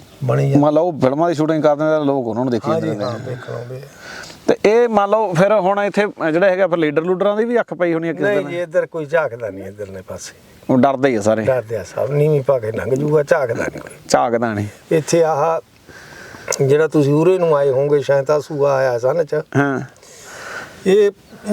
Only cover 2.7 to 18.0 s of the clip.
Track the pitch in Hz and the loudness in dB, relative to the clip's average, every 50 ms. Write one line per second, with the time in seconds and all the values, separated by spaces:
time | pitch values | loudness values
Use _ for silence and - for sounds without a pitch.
2.7 | 156 165 160 160 - 104 127 123 120 113 113 123 127 127 123 - - 120 120 123 | -2 -2 -2 -4 -4 -4 -4 -6 -6 -8 -8 -10 -10 -10 -10 -12 -12 -10 -10 -12
3.7 | 131 131 139 - - - - - - - - - - - - - - - - 196 | -14 -14 -16 -18 -20 -20 -20 -18 -16 -16 -16 -18 -18 -6 -2 0 0 2 2 4
4.7 | 214 233 240 240 220 208 202 196 208 220 220 196 180 156 185 202 214 214 180 185 | 4 4 2 4 2 2 2 2 2 0 0 0 2 2 2 4 4 2 2 2
5.7 | 202 202 202 202 170 - 208 202 - - 143 160 156 170 185 202 185 185 196 175 | 0 0 0 -2 0 0 -2 -2 -2 -4 -2 0 2 2 2 2 2 2 2 0
6.7 | 160 170 160 151 147 147 160 180 185 180 196 202 208 214 226 233 240 233 208 - | 2 0 0 0 0 0 0 0 -2 0 0 0 0 0 -2 0 0 0 -2 -2
7.7 | 175 - 180 175 165 165 165 165 160 - - 202 208 196 185 - - 175 175 170 | -4 -2 -2 -2 0 -2 -2 -4 -4 -2 -2 0 0 0 -2 -2 -6 -6 -8 -2
8.7 | 156 180 170 156 - 165 156 139 143 170 156 135 113 120 120 107 95 95 95 95 | 0 -2 -2 0 -4 -8 -8 -2 -2 0 0 -2 -4 -8 -8 -10 -10 -10 -12 -14
9.7 | 98 101 104 95 95 95 92 - 95 92 - - - - - - - - - - | -12 -12 -12 -12 -12 -14 -14 -12 -14 -14 -14 -16 -18 -20 -20 -20 -20 -16 -2 0
10.7 | 131 127 123 139 135 127 131 139 123 107 98 107 110 110 107 101 131 127 110 110 | 4 4 4 4 4 2 2 2 2 2 2 2 0 2 2 0 0 0 -2 -4
11.7 | 117 104 90 - - - 104 117 143 147 147 156 156 143 127 127 139 131 107 107 | -8 -8 -8 -8 -6 -6 -4 -2 0 0 2 2 2 2 2 0 0 0 0 -4
12.7 | 110 113 - - 131 131 147 147 147 156 147 143 175 165 - 160 - - - - | -6 -6 -4 -2 -2 -2 0 0 0 0 2 2 2 0 0 -2 -2 -4 -4 -6
13.7 | - - - - - - - - - 139 135 127 117 117 117 117 110 104 101 104 | -8 -10 -14 -16 -18 -20 -4 -2 0 2 2 2 0 0 0 -2 -2 -4 -4 -6
14.7 | - - - - 170 160 147 - - 170 165 156 160 139 147 165 165 165 - _ | -8 -14 -6 -2 -2 -2 0 0 2 2 2 2 2 0 0 0 -2 -4 -6 _
15.7 | _ _ _ - - - - - - - - - - - - - - - 143 135 | _ _ _ -20 -20 -20 -20 -20 -20 -20 -20 -20 -20 -18 -6 -6 -2 0 2 2
16.7 | 139 147 160 156 - 160 147 135 147 151 160 175 185 185 175 165 156 143 143 143 | 4 4 2 2 2 2 2 4 2 4 4 4 4 2 2 2 2 2 2 2
17.7 | 131 127 139 147 151 147 | 2 2 2 2 2 0